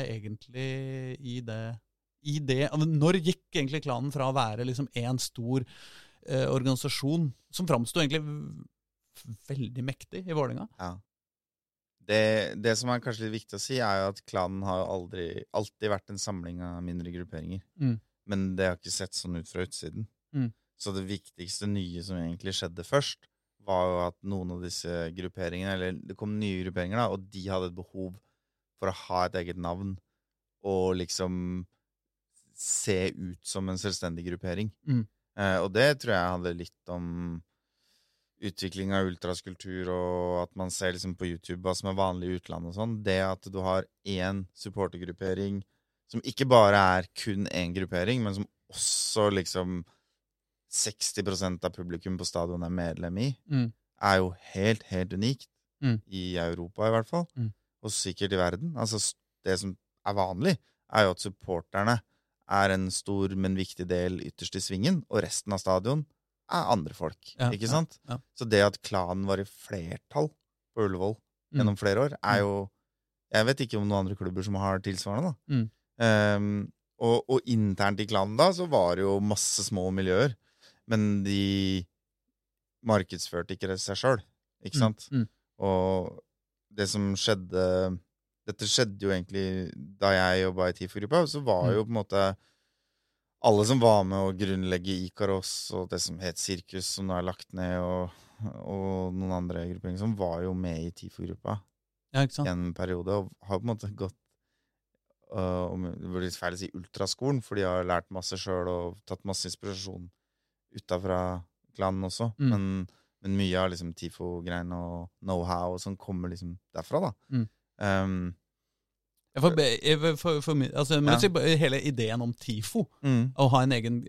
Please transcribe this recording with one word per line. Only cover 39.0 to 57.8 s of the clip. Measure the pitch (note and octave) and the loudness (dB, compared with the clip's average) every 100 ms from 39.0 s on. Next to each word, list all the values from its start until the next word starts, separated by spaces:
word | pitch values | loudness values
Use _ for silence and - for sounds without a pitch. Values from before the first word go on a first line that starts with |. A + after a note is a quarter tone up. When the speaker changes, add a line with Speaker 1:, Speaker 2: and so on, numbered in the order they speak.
| F#2+ | 0
Speaker 2:
ultraskulptur, | F2 F2 F2 - F2+ F#2+ F#2 F2+ | -2 -6 -6 -10 -14 -10 -6 -4
og | F2+ F2+ F2+ F2+ F2+ | -2 -2 -2 -2 -2
at | F2+ - | -4 -6
man | F#2 | -6
ser | - F#2 | -2 -2
liksom | F2+ F#2 F2 | -2 -6 -6
på | F2+ | -6
YouTube | E2+ - F2+ F#2 | -6 -8 -4 -2
hva | F2+ | -2
som | F#2+ | -2
er | F#2+ | 0
vanlig | F#2+ F2+ F2 | 0 0 -4
i | F2+ | -6
utlandet | - E2+ E2+ | -8 -10 -8
og | F#2 | -6
sånn. | A2+ A2 | -4 -2
Det | G#2 F#2+ F#2+ | 2 2 2
at | F#2+ F#2+ | -2 -6
du | F#2+ | -4
har | F#2 F#2 - _ G2+ | 0 2 0 _ -6
en | F#2+ F2+ G2 F#2 | -2 -2 -2 -6
supportergruppering | - G#2 G2 F#2 F2+ F2 F2 F#2+ F#2 G2 G2 - _ _ _ _ | -12 -8 -2 -4 -4 -10 -4 -2 -2 -2 -4 -8 _ _ _ _
som | A#2 | -8
ikke | - - C3+ | -6 -2 8
bare | B2 G2+ G2+ F#2+ F#2 | 10 12 10 8 6
er | F2 - | 2 -4
kun | - G2 G#2 | -2 -2 -2
en | - F2 F#2 | -2 -2 -2
gruppering, | F2+ F2+ F#2+ B2+ | -2 0 0 2
men | G#2+ G2 | 0 -2
som | G2+ _ _ | -6 _ _
også | - - - - A2 G#2 | -6 -2 -2 0 2 4
liksom | G2 F2 F#2 F2+ F2+ E2+ _ _ _ _ _ _ _ _ | 4 0 -2 -2 -4 -8 _ _ _ _ _ _ _ _
seksti | - A2 - - - G2 | -2 -2 -2 -4 -2 -2
prosent | F#2 F#2+ F2 E2+ | 0 -2 -2 -4
av | |
publikum | F2 F2 E2+ F#2+ F#2 | -4 -8 -6 -4 -4
på | F2+ | -4
stadion | F2+ E2+ F2 | -4 -2 -4
er | F2 | -4
medlem | F2+ E2+ E2 E2+ F#2 | -2 -4 -4 -6 -4
i, | C3 C3 - | -4 -4 -2
Speaker 1:
Mm. | C#3 A#2 - _ - | -2 -2 -6 _ -2
Speaker 2:
er | G2+ F#2+ | 4 4
jo | F#2 F2+ - | 4 -2 -8
helt, | F#2+ G2+ A2 | 0 2 0
helt | - F#2 F2+ | -2 -4 -2
unikt. | F2+ A2 C3+ - _ _ _ | -2 -2 -2 -8 _ _ _
Speaker 1:
Mm. | C#3 A2 - | 0 0 -4
Speaker 2:
I | F#2+ F2+ F2+ | -8 -4 -2
Europa | E2+ E2+ F2 - A2 | -2 -4 -6 -2 2
i | |
hvert | A2+ A2+ | 2 0
fall, | E3+ E3+ - | -2 -4 -4
Speaker 1:
Mm. | A2 - _ _ | -6 -6 _ _